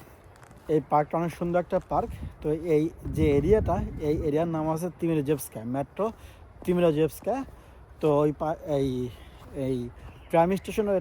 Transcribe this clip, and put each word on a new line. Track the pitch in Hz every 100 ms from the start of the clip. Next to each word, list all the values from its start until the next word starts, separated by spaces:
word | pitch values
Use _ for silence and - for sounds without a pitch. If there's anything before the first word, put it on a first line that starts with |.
| - - - - - - -
এই | 156 147
পার্কটা | 151 147 165
অনেক | 170 -
সুন্দর | 175 175
একটা | 170 185 -
পার্ক। | 156 233 - - -
তো | 151
এই | 156 170 151 165 - 160
যে | 139 156 143
এরিয়াটা, | 151 214 185 185 208 -
এই | 151 160 165
এরিয়ার | 147 170
নাম | 160 156
আছে | 160 175 -
তিমিরজেভস্কা, | 170 156 139 147 - 120
মেট্রো | 113 135 139 - 214 - - - - -
তিমিরজেভস্কা। | - 175 175 151 156 - 190 262 262 - - - - -
তো | 156 147
ওই | 151
পা-, | 143 156 165 160
এই, | 143 139 127 123 104 - - -
এই | 139 131 127 120 - - - -
ট্রাম | 165 170 190
স্টেশন, | - 190 208
ওই | 190